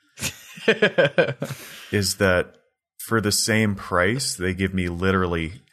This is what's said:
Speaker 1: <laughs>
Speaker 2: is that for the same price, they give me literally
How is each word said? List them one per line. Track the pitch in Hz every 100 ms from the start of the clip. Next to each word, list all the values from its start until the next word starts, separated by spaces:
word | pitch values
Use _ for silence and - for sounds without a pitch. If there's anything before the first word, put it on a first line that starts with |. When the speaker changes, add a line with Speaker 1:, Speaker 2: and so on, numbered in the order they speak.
| _ -
Speaker 1:
<laughs> | - - - - - 220 208 - 147 - 147 - - - - - -
Speaker 2:
is | 104 95 -
that | 98 90 - - _ _ _ -
for | - 113
the | 101
same | - - 110 107 98
price, | - 90 92 131 135 -
they | 92
give | 90 95
me | 95 87
literally | 87 95 95 90 85 80 107 _